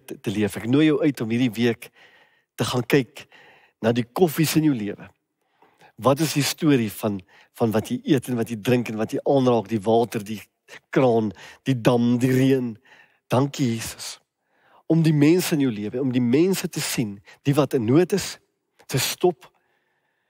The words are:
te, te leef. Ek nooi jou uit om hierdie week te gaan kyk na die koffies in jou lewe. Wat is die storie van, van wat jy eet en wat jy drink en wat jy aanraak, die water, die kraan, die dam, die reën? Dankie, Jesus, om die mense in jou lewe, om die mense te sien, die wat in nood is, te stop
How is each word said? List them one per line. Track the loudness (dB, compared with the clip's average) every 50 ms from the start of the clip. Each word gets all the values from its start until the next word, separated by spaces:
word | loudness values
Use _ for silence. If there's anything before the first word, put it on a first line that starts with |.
| -6
te, | -14 -18 -10
te | -8 -6
leef. | -2 -2 -2 -2 -4
Ek | -6 -4
nooi | 0 2 4 4
jou | 4 2 2
uit | 0 0 0 -2
om | -4 -4
hierdie | -2 0 0 -2
week | 0 0 0 0 0 -2 -10 -20 _ _ -20 -20 _ _ _ _ _ _ _ _ _
te | -6 -6
gaan | -4 -4 -4 -2
kyk | 2 2 0 0 0 _ -20 -20 _ _ -20 -20 -20 -20 _ _ _ _ _
na | -2 0
die | 0 0 -2
koffies | -4 _ 0 0 0 2 0 -2 0 2
in | 2 2
jou | 2 0
lewe. | 0 -4 -8 -10 -12 -16 -20 _ _ _ _ _ _ _ _ _ _ _ _ _ _ _ _ _
Wat | -2 2 2 2 2
is | 0 -2 0
die | -2 -2
storie | -2 -2 0 2 4 4 4 2 -2
van, | -4 -4 -4 -4 -4 -4 -10 _ _ -20 _ _ _
van | -2 -2 0
wat | 0 0 -2 -2
jy | -8 -6 0
eet | 0 0 0 0
en | -4 -4 -4
wat | -4 -6
jy | -6 -6
drink | -2 0 0 0 0 -4
en | -6
wat | -6 -6 -4 -6
jy | -4 -2 0
aanraak, | 2 2 4 4 2 2 0 -2
die | -6 -4
water, | 0 2 2 2 2 0 -4 -10 -8
die | -8 -12 -12 -14 _ _ _ _ _ -20 -20 _ _ 0
kraan, | 2 2 4 2 2 0 -2 -6 -8 -20 -20 -20 _ _
die | -4 -4
dam, | 0 2 2 2 4 2 2 2
die | 2 2 2 2
reën? | 2 4 4 2 2 0 -6 -10 -12 _ _ -20 -20 _ _ _ _ _ _
Dankie, | 0 0 0 0 -2 -2 -2 -2 -2
Jesus, | -4 -8 -10 -12 -12 -14 -16 -16 -16 _ _ _ _ _ _ _ _ _ _ _ _ _ _
om | 0 2 4
die | 2 4
mense | 4 6 6 4 4 2 0 0
in | 0 0
jou | 0
lewe, | -2 -4 -8 -6 -6 -4
om | -4 -2 0
die | 0 0
mense | 2 2 2 2 2 0 -2 -4
te | -8 -8 -8
sien, | -8 -6 -4 -4 -6 -6 -8 -14 _ -20 -20 _ _
die | 0 2
wat | 2 0 0 0
in | -2 0
nood | 2 4 4 4 2 0
is, | -4 -4 -6 -12 -14 _ _ _ _ _ _ _ _ _ _
te | -4 -4
stop | -4 -4 -4 0 0 0 0 -2 -14 -20 _ _ _ _ _ _ _ _ _ _ _ _ _ _ _ _